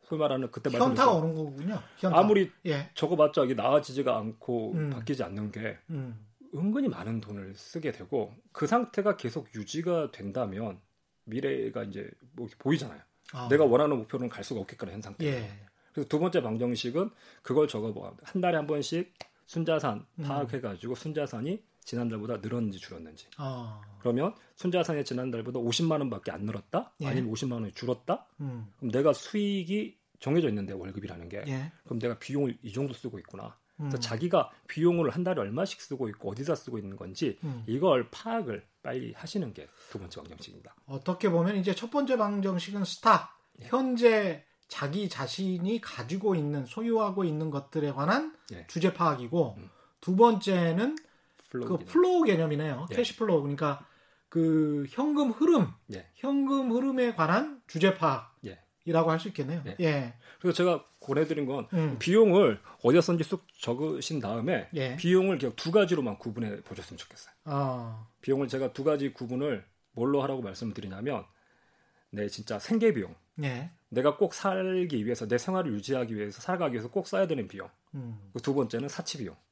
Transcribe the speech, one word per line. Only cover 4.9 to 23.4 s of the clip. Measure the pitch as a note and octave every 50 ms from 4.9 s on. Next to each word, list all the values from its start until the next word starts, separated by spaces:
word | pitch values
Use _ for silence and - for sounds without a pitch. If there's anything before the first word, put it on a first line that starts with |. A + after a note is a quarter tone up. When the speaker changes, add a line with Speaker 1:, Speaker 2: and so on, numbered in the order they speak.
| C#3 A#2+ A2+ B2 C#3+ C3 A#2
Speaker 1:
않는 | F2 G2 G2+ G#2 G#2
게 | G#2 A2 A2 A2 G#2+ - _ _
Speaker 2:
음. | E3 C#3+ C3 B2+ A#2 A2 G#2 G#2 _ _ - - -
Speaker 1:
은근히 | C#3+ E3+ G3+ G#3+ C4+ C#4 A#3+
많은 | - - F2+ G#2+ A#2 A2+
돈을 | G#2+ G#2 G#2 G2+ G2 F#2+ G2
쓰게 | - - - - E3+ D#3 D3+ A2+
되고 | - G2 - - C3 G#2 G2 - - _ _
그 | _ - - C#3+
상태가 | A3 A#3+ B3 A#3 - - G3 G#3 G3
계속 | G3+ - A#2+ A2 D#3+ A#2+ - -
유지가 | A2 G#2 - - D#3 E3+ F3+ F3 E3 D#3 B2+
된다면 | - - G2+ G2+ F#2+ B2+ B2 G#2 F#2+ G2 A2+ A2 F#2+ F2+ _ _ _ _ _ _ _ _ _
미래가 | - G#2+ A#2+ - C#3 C3+ C3 A2+ A2+ A2+ A#2 G#2+
이제 | G#2 - G#2 G2+ - - _ - B2 _
뭐 | - A#2 A2
이렇게 | - _
보이잖아요. | - C3+ D3+ D#3+ - B2+ F#2+ - - _ _ _ _ - -
Speaker 2:
아. | C3 B2 A#2
Speaker 1:
내가 | C3+ D3 D#3
원하는 | C3+ A#2 C3 D3+ D3+ C#3+ B2
목표로는 | A2 - - C3 B2 A#2+
갈 | - - G2+
수가 | - C3+ A2
없겠거나, | F#2+ - - - - F#2+
현 | F2+ G#2
상태에서. | G#2 G2+ G#2 - D#3+ D3 C#3 B2
Speaker 2:
예. | A2+ G#2 G2+ G2+ G2+ - _ _ _ _ _
Speaker 1:
그래서 | - C#3+ -
두 | - D3+
번째 | E3 F#3 E3 F3+
방정식은 | B2+ A#2 A2 A2+ A#2+ B2 A#2+ A2 - B2 A#2+ D#3+ F#3+ A3+ - _ - - - _
그걸 | _ - B2+ C#3+ D3+ D3+
적어봐. | - A2 G#2+ A2+ G2+ G2+ F#2+ F#2+ - - -
한 | - - F#3+
달에 | F3+ F3+ F3 D#3
한 | D3+ D3
번씩 | D#3 D3 C3+ - - E3 F3+ - _ _ - _ _ _ _
순자산 | _ - E3 E3 D#3 D#3+ D#3 D3 C#3 G#2+ G#2 - _ _ -
Speaker 2:
음. | D#3
Speaker 1:
파악해가지고 | C#3+ C#3 D3 D3 A#2+ A#2+ C3+ B2 A2 F#2+ F2 - A#2 B2
순자산이 | - - D#3 D3+ D3+ D3 C3+ - A2+ A#2 D3 F#3 A3 - _ _ _ _
지난달보다 | - - A#2+ A#2+ A#2 A2+ A2 G#2 A2+ A#2+ G#2+
늘었는지 | G2 A2+ A2+ A#2+ A#2 G#2+ F#2+ F#2
줄었는지. | - - F2+ E2 E2 D#2+ D#2 D#2 - _ -
Speaker 2:
아. | -